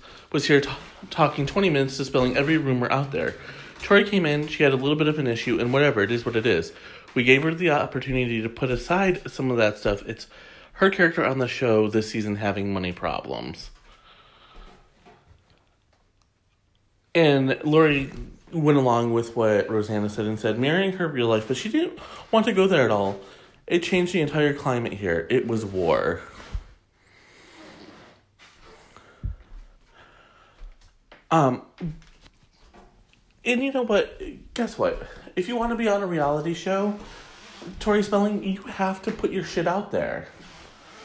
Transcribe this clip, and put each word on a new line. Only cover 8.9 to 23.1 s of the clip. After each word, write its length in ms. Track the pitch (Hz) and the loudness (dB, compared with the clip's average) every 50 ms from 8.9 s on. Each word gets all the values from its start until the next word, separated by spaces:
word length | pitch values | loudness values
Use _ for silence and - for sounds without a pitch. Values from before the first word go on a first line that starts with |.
| 175 190 196 190 180 - - 139 | 0 2 2 2 0 -2 -4 -12
some 220 | - - 135 127 | -8 -4 -2 0
of 60 | 123 | 2
that 200 | 117 110 104 107 | 4 2 2 2
stuff. 260 | - - 110 104 101 - | 0 -2 -2 -2 -2 -6
It's 200 | - 113 - - - - - - - - - - - - | -10 -12 -12 -12 -20 -20 -20 -20 -20 -20 -20 -20 -14 -2
her 160 | - 190 196 | 2 2 2
character 340 | 196 - 175 165 - 160 - | 4 4 2 2 2 0 0
on 140 | 113 131 131 | 0 0 0
the 80 | 123 | -2
show 400 | 120 - - 131 117 110 107 107 | -2 -2 -2 2 4 4 4 4
this 240 | 104 110 110 107 - | 4 2 -2 -2 -2
season 240 | - 113 104 107 101 | -4 -4 -4 -4 -4
having 360 | 101 107 101 98 104 98 101 | -2 -2 -2 -2 -2 -4 -4
money 200 | 98 95 92 90 | -4 -4 -4 -6
problems." 800 | 87 - 90 82 - - - 65 65 57 60 67 - - - - - - _ - - _ _ - - _ _ _ _ _ - - - - - - - - _ _ _ _ _ - - _ _ _ - _ _ _ _ _ _ _ _ _ _ _ _ _ _ _ _ _ _ _ _ _ _ _ _ _ _ _ _ _ _ _ _ _ _ _ - | -6 -4 -4 -4 -4 -4 -6 -8 -8 -8 -8 -10 -12 -12 -16 -18 -20 -20 _ -20 -20 _ _ -20 -20 _ _ _ _ _ -20 -20 -20 -20 -20 -20 -20 -20 _ _ _ _ _ -20 -20 _ _ _ -20 _ _ _ _ _ _ _ _ _ _ _ _ _ _ _ _ _ _ _ _ _ _ _ _ _ _ _ _ _ _ _ _ _ _ _ 2
And 440 | 170 165 147 143 135 135 131 135 - - | 4 6 6 6 4 4 2 0 -2 0
Lori 480 | 151 151 160 160 151 143 139 135 139 - - - - - - _ - | 4 6 6 6 6 4 2 -2 -4 -8 -12 -14 -14 -16 -20 _ -8
went 260 | 180 165 147 151 147 | -4 0 4 4 4
along 360 | 139 131 123 117 120 120 117 117 | 6 6 4 4 4 2 2 0
with 220 | 117 117 117 - | 0 -2 -2 -2
what 320 | 120 113 110 107 101 - - | 0 2 4 4 4 2 0
Rosanna 400 | 113 107 104 107 107 104 104 104 | 0 -2 -2 0 -2 -2 -2 -2
said 160 | - 117 104 | -4 -4 -4
and 140 | 107 110 110 | -4 -4 -2
said, 200 | - 110 107 117 | -2 -2 0 0
"Mirroring 340 | 127 143 160 190 196 196 185 | 0 0 2 0 0 -2 -2
her 140 | 185 175 | -4 -4
real 200 | 156 143 123 120 | -4 -2 0 2
life, 200 | 113 113 107 - | 2 2 0 0
but 100 | - 131 | -2 -6
she 120 | - - 220 | -4 -4 -2
didn't 280 | 302 311 349 - - - - - - - - - | 0 0 0 -2 -6 -12 -18 -18 -18 -16 -6 2
want 140 | - 220 214 | 2 2 4
to 80 | 240 196 | 4 2
go 140 | 190 190 | 4 4
there 160 | 190 185 147 123 | 4 6 4 4
at 80 | 107 | 4
all. 280 | 107 101 101 98 | 4 2 2 0